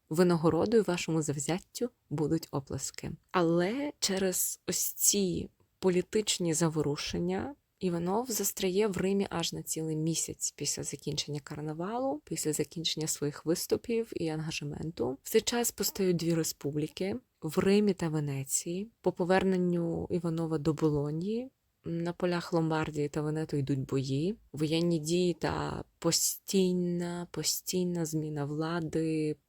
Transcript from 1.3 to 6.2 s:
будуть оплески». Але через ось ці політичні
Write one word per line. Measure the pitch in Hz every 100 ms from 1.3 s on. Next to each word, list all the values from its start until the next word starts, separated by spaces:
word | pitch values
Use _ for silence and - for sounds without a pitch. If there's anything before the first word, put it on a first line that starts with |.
| 143 139 180 - - 247 _ -
будуть | 147 147 160 -
оплески». | 143 - 135 - - - 165 _
Але | 185 165 170 180 262 294 -
через | - 190 190 180 - - -
ось | 175 -
ці | - - 208 185 165 - _ _ -
політичні | 190 180 - 220